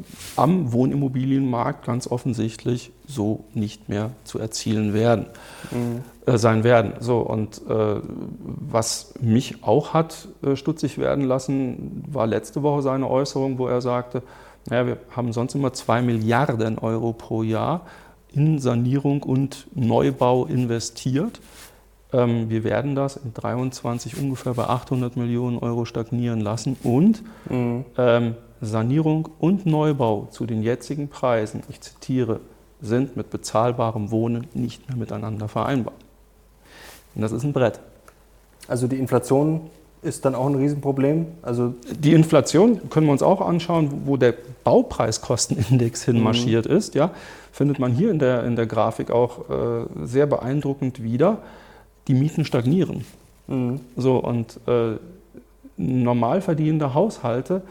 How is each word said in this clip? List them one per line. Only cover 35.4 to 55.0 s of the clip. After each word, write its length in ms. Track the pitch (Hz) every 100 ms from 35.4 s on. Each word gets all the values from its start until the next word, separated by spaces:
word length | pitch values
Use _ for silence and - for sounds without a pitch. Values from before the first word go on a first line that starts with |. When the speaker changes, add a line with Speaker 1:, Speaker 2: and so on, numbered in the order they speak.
| 107
Speaker 1:
vereinbar.“ 460 | 117 120 139 110 - - _ _ _ _ _ - - - - - -
Und 60 |
das 100 | 110
ist 100 | 113
ein 100 | 143
Brett. 280 | 143 117 - - - - - _ _ _ _ -
Speaker 2:
Also 180 | 123 123
die 120 | 135
Inflation 640 | 127 123 - 135 151 160 160 - - _
ist 220 | 165 -
dann 100 | 139
auch 120 | 127 131
ein 80 |
Riesenproblem? 720 | 139 143 147 139 135 135 156 165 -
Also 320 | - 120 123 123 -
Speaker 1:
Die 220 | - 147
Inflation 760 | 160 160 151 - 147 220 208 143
können 180 | 156 156
wir 60 |
uns 100 | 139
auch 200 | 147 190
anschauen, 480 | 180 170 170 170 147
wo, 220 | 143 139
wo 40 | 139
der 160 | 123 117 - 127
Baupreiskostenindex 1400 | - 202 254 - 113 110 - 120 - - 110 131 117 -
hinmarschiert 600 | - 117 110 120 120 113 110
Speaker 2:
Mhm. 100 | 170
Speaker 1:
ist. 180 | 214
Ja, 160 | 139 156 - - - -
findet 260 | - 143 139
man 140 | 123
hier 180 | 123 220
in 80 | 160
der, 260 | 127 123
in 120 | 120 117
der 80 |
Grafik 460 | 113 110 110 - -
auch, 400 | 117 120 - -
äh, 340 | 135 120 117 - -
sehr 240 | 127 123 143
beeindruckend 760 | 135 117 147 139 139 131 -
wieder. 360 | 113 123 165 214 - - - - - _ -
Die 60 |
Mieten 320 | 131 147 - 143
stagnieren. 580 | 139 117 180 151 - - - - _ -
Speaker 2:
Mhm. 340 | 135 123 139 -
Speaker 1:
So, 220 | - 127 127
und, 420 | - 120 113 - -
äh, 260 | 120 117 107